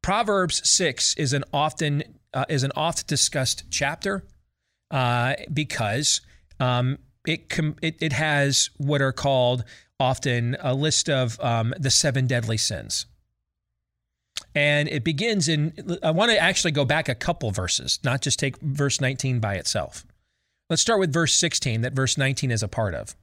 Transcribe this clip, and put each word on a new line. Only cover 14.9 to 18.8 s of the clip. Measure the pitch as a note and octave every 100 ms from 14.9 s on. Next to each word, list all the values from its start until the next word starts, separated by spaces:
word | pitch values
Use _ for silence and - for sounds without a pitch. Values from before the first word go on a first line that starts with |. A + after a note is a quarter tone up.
| D3
begins | C#3+ C#3+ A#3 G#3 D3+
in, | D#3 D3+ D#3+ - F3
I | D#3+
wanna | D#3+ A#3
actually | G#3+ E3 F#3 F3
go | D3 C3
back | D3+ -
a | -
couple | - E3 A2+
verses, | F#2 F2+ - - -
not | B2+ C3+
just | C#3+ -
take | C#3 C3+
verse | D3 C3+